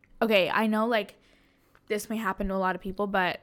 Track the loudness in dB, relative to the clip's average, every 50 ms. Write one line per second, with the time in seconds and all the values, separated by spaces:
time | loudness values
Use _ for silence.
0 | _ _ -2 -2 2 4 4 4 4 4 2 0 2 2 2 0 0 0 0 -2
1 | -2 -4 -12 _ _ _ _ _ _ _ _ _ _ _ _ _ _ _ -6 -6
2 | -4 -6 -6 -4 -2 -4 -4 -2 -4 -2 -2 0 0 0 -2 -4 -6 -10 -4 -4
3 | -4 0 0 0 0 0 -2 -4